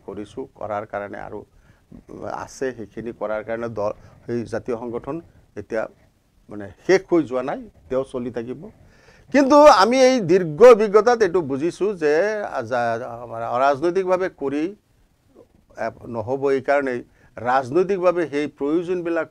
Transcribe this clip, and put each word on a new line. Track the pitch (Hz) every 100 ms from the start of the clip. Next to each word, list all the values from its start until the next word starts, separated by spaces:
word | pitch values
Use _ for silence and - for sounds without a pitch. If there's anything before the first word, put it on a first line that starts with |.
| -
কৰিছোঁ, | 98 104 - 135 _
কৰাৰ | 104 104 107
কাৰণে | 104 101 104
আৰু | 98 104 104 _ _ _ _ - - - -
আছে, | - 95 - 135 117
সেইখিনি | 101 - 110 113
কৰাৰ | 104 107
কাৰণে | 107 113 117
দল, | 107 104 - - - -
সেই | 120
জাতীয় | 104 107 104 113
সংগঠন | 120 117 139 160 170 _ _ -
এতিয়া | 98 113 - - _ _ _ _ _
মানে | 107 101 - -
শেষ | 185 185
হৈ | 175
যোৱা | 127 127
নাই, | 127 202 226 - -
তেওঁ | 127 135
চলি | 131 123
থাকিব। | 120 117 127 202 - - _ _ _ -
কিন্তু | 262 269 294 294
আমি | 214 202 262
এই | 254 254
দীৰ্ঘ | 175 185 175 147 240
অভিজ্ঞতাত | 226 214 202 214 240
এইটো | 202 185
বুজিছোঁ | 147 135 165 - 196
যে | 196 151 156 202 214 202 135 113
জা-, | 123 117 117 123 117
আমাৰ | 120 113 117 120
অৰাজনৈতিকভাৱে | 139 139 165 175 185 185 185 -
কৰি, | 139 143 165 208 _ _ _ _ _ _ - _ _ -
এ, | 113 113 135
নহ'ব। | 117 107 135 139
এইকাৰণেই | 139 127 143 135 123 - _ _ -
ৰাজনৈতিকভাৱে | 117 131 127 151 190 196 180 175 156
সেই | 143 147
প্ৰয়োজনবিলাক | - 143 165 170 185 170 165 151